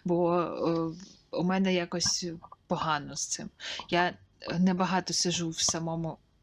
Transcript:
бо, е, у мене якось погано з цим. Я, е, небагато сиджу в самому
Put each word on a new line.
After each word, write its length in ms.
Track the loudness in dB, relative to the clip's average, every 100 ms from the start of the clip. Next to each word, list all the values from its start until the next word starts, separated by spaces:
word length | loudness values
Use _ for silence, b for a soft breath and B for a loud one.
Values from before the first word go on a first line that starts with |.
| 0
бо, 360 | 2 4 4
е, 960 | 0 0 0 2 0 -4 -14 -20 _ -2
у 60 |
мене 300 | 2 2 4
якось 520 | 2 0 -2 0 -2 -4 -8 -14 -20 -4
погано 480 | -2 2 0 -2 -8
з 120 | -6
цим. 220 | -6 -8 -12 B B B
Я, 240 | 2 2 -2 -16 _
е, 180 | -4 2
небагато 540 | 4 4 2 0 0
сиджу 360 | 0 0 0 -4
в 100 | -2
самому 580 | -2 0 -4 -4 -6 -8 _ _